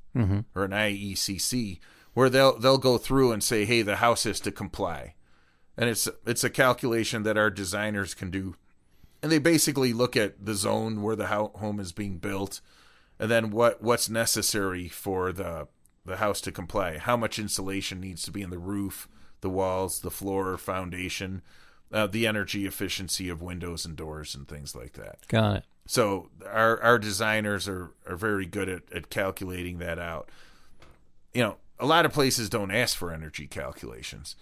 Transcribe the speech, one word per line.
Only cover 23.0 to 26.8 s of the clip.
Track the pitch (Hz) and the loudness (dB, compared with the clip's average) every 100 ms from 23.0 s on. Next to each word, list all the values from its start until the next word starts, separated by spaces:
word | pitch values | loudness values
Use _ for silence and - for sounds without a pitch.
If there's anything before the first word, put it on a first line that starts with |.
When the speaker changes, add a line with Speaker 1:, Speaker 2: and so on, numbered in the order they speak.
| 90 - 90 | -4 -4 -4
Speaker 2:
of | 82 | -6
windows | 87 90 90 82 85 | -8 -8 -6 -8 -8
and | 76 | -10
doors | 78 78 73 | -10 -10 -10
and | 67 69 | -12 -12
things | 73 69 60 | -12 -12 -12
like | 60 | -14
that. | - 50 - - | -14 -16 -16 0
Speaker 1:
Got | 117 107 98 | 2 4 0
it. | - _ - | -4 _ -2
Speaker 2:
So | 127 104 95 - 80 95 | 2 4 2 -4 -16 -4
our, | 110 113 113 | 4 4 6